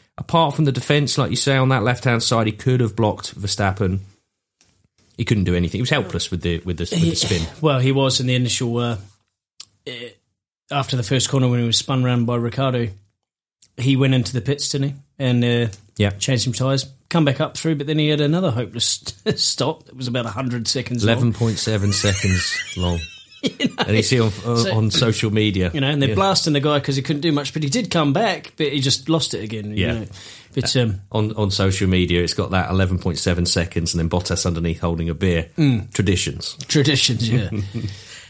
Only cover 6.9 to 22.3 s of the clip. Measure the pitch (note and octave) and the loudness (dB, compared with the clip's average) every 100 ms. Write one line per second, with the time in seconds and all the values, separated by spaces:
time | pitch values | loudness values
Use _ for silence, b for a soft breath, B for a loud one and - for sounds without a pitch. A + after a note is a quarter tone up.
6.9 | E3+ E3 D#3 - F2+ E2 - D#3 C3+ C3 | 0 0 0 0 -2 -2 0 0 2 2
7.9 | C3+ C3+ B2+ B2+ B2 B2 - A#2+ A#2 A#2+ | 2 2 2 0 0 0 -2 -2 -2 -2
8.9 | G#2 - _ _ _ _ _ - _ - | -4 -10 _ _ _ _ _ -16 _ -14
9.9 | B2 A#2 G2+ _ _ _ _ _ C#3+ B2+ | -14 -14 -18 _ _ _ _ _ -2 0
10.9 | C3 A2 C3+ - C3+ B2+ A#2+ A#2 A2+ - | -2 0 0 2 2 2 2 2 0 0
11.9 | C3+ B2+ B2 A#2 A#2+ A#2 C3+ C3+ B2 A2+ | 0 2 2 2 0 -2 -2 -2 0 -4
12.9 | G2 _ _ _ _ _ _ - - B2+ | -8 _ _ _ _ _ _ -20 -4 2
13.9 | C3+ C3+ C3 A#2 B2+ C3 C#3 - C#3+ C#3 | 4 4 4 0 -4 -4 -2 -2 -2 -4
14.9 | C#3 - - C3 B2 A#2+ A#2+ A#2 - - | -6 -16 -4 0 2 2 2 0 -6 -18
15.9 | - G2+ G2 - B2+ B2+ A#2 C3 C3+ - | -2 -2 0 0 0 0 0 0 0 -2
16.9 | - _ E3+ D3 C3 D#3 - D#3+ D3 C#3+ | -12 _ 2 4 2 -2 -2 -2 -2 -2
17.9 | D#3 D3+ D3 D3 E3+ F#3 A2+ G#2 A#2 - | 0 2 2 2 2 0 -2 -4 -2 0
18.9 | - - - - - - - C3+ D#3+ - | 0 -4 -6 -4 0 0 0 -2 -2 -12
19.9 | B2+ B2+ B2 A#2 G2+ B2+ A#2+ A2+ C3 A#2 | -8 -4 -2 -4 -4 -4 -2 -2 -2 -2
20.9 | B2 A2 A2+ A#2+ G2+ A2+ G#2 - A2 G2+ | 0 2 4 2 2 0 0 0 0 2
21.9 | G2 G#2 F#2+ G2 | 2 2 2 2